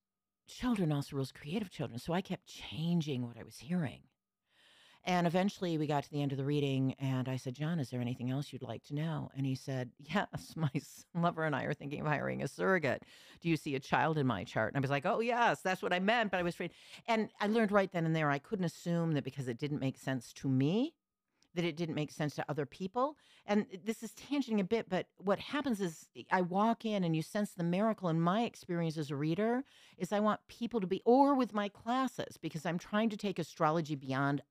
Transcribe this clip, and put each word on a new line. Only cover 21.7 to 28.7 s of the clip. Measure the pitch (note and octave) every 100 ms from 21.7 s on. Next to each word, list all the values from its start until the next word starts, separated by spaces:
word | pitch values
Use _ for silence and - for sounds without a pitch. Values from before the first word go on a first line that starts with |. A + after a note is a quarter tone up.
| D#3
didn't | E3 D3
make | D3
sense | - D3 -
to | -
other | D3
people. | C#3 - F#3 B3 C#4+ D4 _ -
And | - G#3+ - F#3
this | G#3 A3+
is | A3+
tangenting | - - C#4+ B3 G#3+
a |
bit, | F3+ A3+ -
but | F3+ - -
what | F#3+ F#3+
happens | - D4 C#4+ G3+
is | F3+ D#3 - B2 -
I | F#3
walk | F3 F#3 A3 A3+ A3
in | G#3
and | E3+ D#3+
you |
sense | - G#3 G#3
the | -
miracle | E3+ F3+ A3+ G#3+ F3+
in | D#3+
my | E3+ G#3
experience | A#3 - -